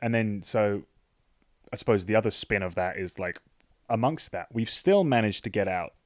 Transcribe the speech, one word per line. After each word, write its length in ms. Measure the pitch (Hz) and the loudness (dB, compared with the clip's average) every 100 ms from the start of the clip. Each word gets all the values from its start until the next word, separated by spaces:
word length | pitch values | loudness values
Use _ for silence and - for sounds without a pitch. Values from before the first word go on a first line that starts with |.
and 120 | 117 | -2
then 280 | 117 110 101 | 0 0 -2
so 400 | 90 113 104 101 - _ _ _ _ _ _ _ _ | -2 0 2 0 -6 _ _ _ _ _ _ _ _
I 40 | - | -8
suppose 280 | - 107 | 2 2
the 120 | 90 107 | 4 2
other 140 | 107 | 2
spin 320 | - - 104 | -4 -2 -2
of 120 | 92 | -2
that 240 | 87 92 90 | -2 -4 -4
is, 200 | 92 - | -8 -6
like, 200 | 90 82 _ _ _ _ _ | -8 -8 _ _ _ _ _
amongst 420 | 117 123 160 - | 0 0 -2 -8
that, 160 | 92 - | -10 -6
we've 180 | 113 113 | -4 -4
still 340 | - - 202 | -2 4 4
managed 400 | 170 123 107 98 | 6 4 2 0
to 60 | - | -4
get 180 | 104 95 | -2 -2
out, 260 | 92 85 - | -2 -6 -12